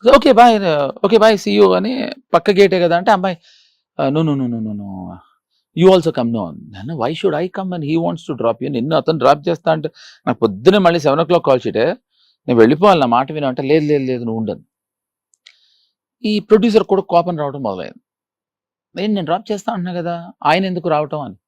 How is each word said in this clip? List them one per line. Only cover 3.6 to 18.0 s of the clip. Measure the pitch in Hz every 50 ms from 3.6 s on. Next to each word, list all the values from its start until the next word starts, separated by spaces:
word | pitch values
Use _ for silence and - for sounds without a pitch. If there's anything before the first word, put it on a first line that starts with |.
| _ _ _ _ _ _ _ -
"ఆ, | 151 135
no, | 139 156
no, | 165 156 147
no, | 139 131
no, | 123 120 113
no, | 110 107 107
no, | 101 101 98 95 95 92 90 90 92 _ _ _ _ _ _ _ _ _ _ _ 165
you | 170 190 190
also | 185 165 165
come, | - - 123 117
no." | 117 113 98 85 73 - - -
"నాన్న, | 104 98 95 131 165
why | 151 113 127
should | 165 160 - 196 156
I | 147 170 185
come | _ - 190 185
and | 180 175 156
he | 143 156 165
wants | 165 170 170 165 - -
to | 156 113
drop | 113 117 113 -
you?" | 127 139
"నిన్ను | 147 123 113 147 160
అతను | 151 127 - 160 160
డ్రాప్ | 127 127 143 151 143 175
చేస్తా | 170 156 _ -
అంటే | 160 160 147 156 _ _ - - - _ _ -
నాకు | 123 -
పొద్దున్నే | - 113 98 95 117 175 190 208
మళ్ళీ | 190 170 170 170
సెవెన్ | 143 147 135 147
ఓ | 170
క్లాక్ | 151 180 170 165
కాల్ | - 135 127
షీటే, | - 113 95 107 113 151 190 - _ _ _ _ _ _ _ _ _ -
నేను | 127
వెళ్ళిపోవాలి, | 117 113 113 139 147 180 208 190 170
నా | 139
మాట | 123 117 120 135 139
విను" | 156 156 147 135
అంటే, | 127 123 143
"లేదు, | 135 147 160 151
లేదు, | 147 147 143 135
లేదు, | 127 127 123 120
నువ్వు | 113 110 113
ఉండను." | 110 104 95 - _ _ _ _ _ _ _ _ _ _ _ _ _ _ _ _ _ _ _ _ _ _ _ _ _ _ _ _ _ _ _ _ _
ఈ | 220 214 208
ప్రొడ్యూసర్ | 202 _ 214 214 190 240 202 220 202
కూడా | _ 196 190
కోపం | 196 _ 175 170 165 180 175 156
రావడం | 151 139 135 143 135
మొదలైంది. | 110 95 92 87 - - _